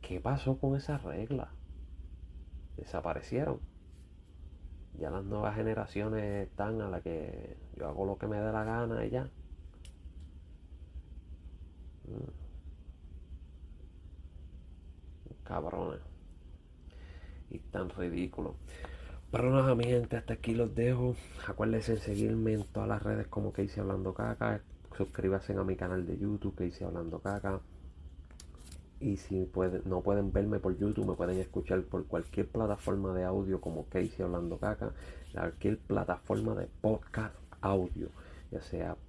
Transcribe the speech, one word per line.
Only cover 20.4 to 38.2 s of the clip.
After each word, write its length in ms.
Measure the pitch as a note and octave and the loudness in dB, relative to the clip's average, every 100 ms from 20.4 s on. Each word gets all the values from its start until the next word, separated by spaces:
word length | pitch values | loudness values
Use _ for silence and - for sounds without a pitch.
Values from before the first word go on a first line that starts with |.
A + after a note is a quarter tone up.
| - | 2
los 220 | A2+ A#2 G2+ | 4 4 6
dejo. 400 | A#2+ B2 B2 B2 - - - | 6 6 4 2 -4 -8 -6
Acuérdense 460 | - A2 A2+ G#2+ | 2 4 4 4
en 40 | A2 | 2
seguirme 540 | - G#2 A2 A2+ A2 | 2 2 4 6 4
en 100 | G#2+ | 4
todas 260 | G2+ G#2+ G#2+ | 2 0 2
las 140 | G#2+ | 2
redes 240 | G#2+ G#2+ G#2+ | 2 0 0
como 260 | - G2+ | 0 0
Casey 280 | G2 G2+ - | 2 0 2
Hablando 340 | G2 F#2+ F#2+ | 0 2 0
Caca. 480 | F#2 A2+ A2+ A2+ G#2+ - - - - | 0 0 2 2 2 -2 -16 -14 0
Suscríbanse 580 | F#2+ - F#2+ F#2+ - | 0 2 4 4 2
a 100 | G2 | 0
mi 100 | F#2+ | 2
canal 320 | F#2 F#2 F#2 F2 | 2 2 0 0
de 100 | F2 | 0
YouTube, 380 | G2+ G#2 G2+ | 0 0 0
Casey 320 | - F2+ E2+ F2+ | 0 -2 0 -4
Hablando 320 | F2 E2+ E2 | -2 -4 -2
Caca. 420 | G2 G2+ G2 F#2+ - - - - - - - - - - - - - - | -2 0 0 -2 -4 -14 -14 -14 -14 -14 -16 -16 -16 -16 -14 -14 -16 -4
Y 160 | C3 G2 | 0 0
si 280 | - F#2+ | 0 2
puede-, 380 | F#2 - F#2 F2+ - | 2 4 4 2 2
no 160 | F#2 | 2
pueden 300 | F2+ G2+ G2 | 4 4 6
verme 280 | G2 G#2 G#2 | 6 6 4
por 180 | F#2+ F#2 | 2 4
YouTube, 300 | G2+ G#2+ G2+ | 4 4 2
me 60 | |
pueden 260 | F2 F2 F#2 | 2 2 2
escuchar 420 | F#2 - - F#2 | 2 -2 2 2
por 240 | F2+ F#2 - | 4 -2 0
cualquier 420 | E2+ E2+ - G2 | -2 0 0 2
plataforma 640 | - G#2+ G2+ - G2 F#2+ | 2 2 2 2 2 2
de 120 | F#2 | 2
audio 360 | F#2 F#2+ F#2+ F#2 | 4 4 4 2
como 260 | - D#2+ D2+ | 0 -2 0
Casey 380 | F#2+ F2 - | 2 2 2
Hablando 340 | F2+ F2 F2 D#2+ | 0 2 0 0
Caca, 340 | G#2 G#2+ A2 - - - - | 0 2 -2 -4 -10 -12 -8
cualquier 460 | - E2+ - G2+ A2 | -2 -2 2 2 2
plataforma 760 | - G2+ F#2 F2+ - G#2 A2 | 4 2 4 0 2 2 4
de 140 | G#2 F#2 - | 0 -2 2
podcast 540 | G#2+ A2 - - G#2+ - - - | 4 4 2 -2 -2 -4 -16 0
audio, 500 | G2 G2 F2+ - D#2+ - | 4 6 4 0 -4 -6